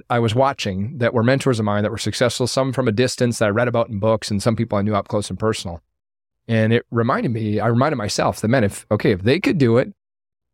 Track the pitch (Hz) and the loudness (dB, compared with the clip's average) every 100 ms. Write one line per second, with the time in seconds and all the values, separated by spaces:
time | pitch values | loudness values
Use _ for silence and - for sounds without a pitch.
0 | - 120 113 117 135 135 107 95 104 156 | -2 0 2 2 2 0 -4 -4 -6 -2
1 | 117 120 117 135 135 113 104 104 104 110 | 0 2 2 2 2 0 0 0 -2 -4
2 | - - 120 - 123 - 131 127 127 104 | -6 -2 -2 0 -2 -2 -2 -2 0 0
3 | 127 - 120 117 107 104 123 117 117 104 | 0 0 -2 0 0 2 0 0 -2 -2
4 | 110 110 - 104 117 110 117 101 104 101 | 0 0 -2 -2 0 0 0 -2 0 -2
5 | - 107 - 92 110 107 92 82 - _ | -2 -4 -4 -2 -2 -2 -6 -12 -16 _
6 | _ _ _ _ - 113 110 113 - 117 | _ _ _ _ -2 0 2 2 0 0
7 | 117 190 185 110 107 104 110 117 147 135 | 0 0 -2 -2 -2 0 2 2 2 0
8 | 104 - 131 98 107 131 101 - - 104 | -2 -2 -2 0 0 2 0 -2 -4 0
9 | 143 95 101 165 285 196 120 117 202 - | 0 0 0 2 2 2 4 4 0 -6
10 | _ _ _ _ _ | _ _ _ _ _